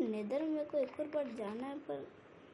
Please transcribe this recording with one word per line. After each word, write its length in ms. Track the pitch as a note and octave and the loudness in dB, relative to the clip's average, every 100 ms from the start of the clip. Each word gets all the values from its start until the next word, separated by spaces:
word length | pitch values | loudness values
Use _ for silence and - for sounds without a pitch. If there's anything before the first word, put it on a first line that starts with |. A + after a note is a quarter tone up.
नेदर 420 | A#3 G#3+ G#3 C4+ | 2 2 2 2
मेरे 220 | D#4+ D4+ D4+ | 4 2 2
को 120 | D4 | 2
एक 220 | B3+ - | 2 0
और 80 | D4+ | 0
बार 200 | D4 C4+ | 2 0
जाना 400 | A3+ G#3 A3 C4+ | -2 -2 -2 -2
है, 120 | D4 | -4
पर 280 | - C#3 - - - - - | -2 -4 -4 -12 -18 -18 -18